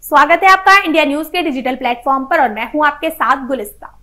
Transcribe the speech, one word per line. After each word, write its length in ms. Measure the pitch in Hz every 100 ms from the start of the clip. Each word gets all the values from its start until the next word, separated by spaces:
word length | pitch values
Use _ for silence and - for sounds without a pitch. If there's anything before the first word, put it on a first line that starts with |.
स्वागत 420 | - 294 294 339
है 60 | 381
आपका 280 | 381 381 392
इंडिया 260 | 392 311 302
न्यूज 220 | 285 302
के 140 | 359
डिजिटल 340 | 339 262 262 269
प्लेटफॉर्म 500 | 254 247 285 269 262
पर 160 | 339
और 80 | 262
मैं 160 | 214 233
हूं 200 | 302 302
आपके 240 | 294 320
साथ 360 | 320 233 277 254
गुलिस्ता। 400 | 262 202 - - _